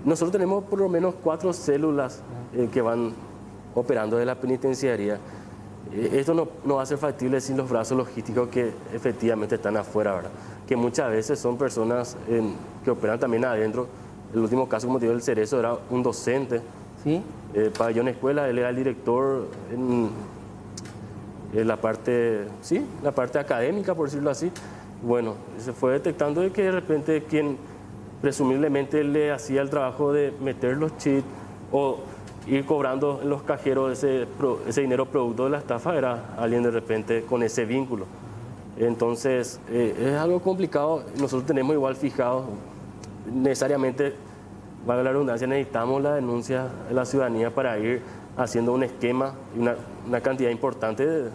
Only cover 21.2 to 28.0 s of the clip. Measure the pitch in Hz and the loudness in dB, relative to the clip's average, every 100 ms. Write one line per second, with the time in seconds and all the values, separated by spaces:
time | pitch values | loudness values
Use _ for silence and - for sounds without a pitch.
21.2 | - - - 107 113 107 110 107 - 120 | -12 -12 -4 0 2 2 0 0 2 2
22.2 | 117 107 101 101 - 180 285 - 143 139 | 2 0 -2 -8 -2 -2 -2 -2 -2 0
23.2 | 123 147 143 127 123 202 190 170 147 139 | 0 0 0 2 2 0 -2 0 -2 0
24.2 | 147 131 165 180 - - - - 120 120 | -2 0 -4 -6 -14 -16 -16 -10 0 2
25.2 | 117 107 - 87 120 120 127 135 135 147 | 2 -4 -10 -10 -8 0 2 4 2 0
26.2 | 147 147 185 190 190 185 180 156 143 156 | 0 2 0 2 2 2 2 0 2 0
27.2 | 151 151 147 135 - - - - | 2 0 0 -2 -8 -16 -16 -16